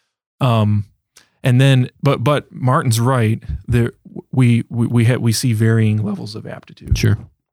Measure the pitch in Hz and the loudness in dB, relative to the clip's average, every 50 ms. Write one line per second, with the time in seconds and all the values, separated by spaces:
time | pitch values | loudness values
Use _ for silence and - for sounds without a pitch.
0 | _ _ _ _ _ _ _ - 135 127 117 113 107 104 104 104 101 - _ _ | _ _ _ _ _ _ _ -4 0 0 2 2 2 2 0 -2 -4 -6 _ _
1 | _ _ _ _ _ _ _ _ - 123 123 123 135 139 135 131 127 - - _ | _ _ _ _ _ _ _ _ 0 2 4 4 4 4 4 2 2 -2 -4 _
2 | - 139 139 - 113 143 147 127 - _ - - - 127 127 165 - 127 113 117 | -2 0 0 0 0 0 0 -2 -4 _ -10 -4 -2 0 0 0 0 0 0 0
3 | 117 127 135 123 113 107 113 - - - - - - - 120 120 117 - - _ | 0 0 0 2 0 0 -2 -2 -6 -10 -10 -8 -4 -2 0 0 0 0 -4 _
4 | - - - - - _ - 123 127 120 117 117 - - - 117 117 - 120 120 | -20 -20 -18 -18 -16 _ 0 2 2 4 2 2 0 -4 -4 -4 -2 0 0 2
5 | 113 117 127 - - 117 107 - - 127 110 107 113 113 113 113 110 107 107 107 | 2 2 0 0 0 -2 -2 -2 -2 -2 0 0 2 2 2 2 2 0 0 -2
6 | - 202 208 190 117 107 107 107 - 110 - - - - - - - - 113 - | -2 -4 -6 -8 -10 -12 -14 -14 -14 -14 -16 -16 -18 -20 -20 -18 -8 -6 -4 0
7 | - 110 107 - - - _ _ _ _ | 0 0 0 -2 -6 -12 _ _ _ _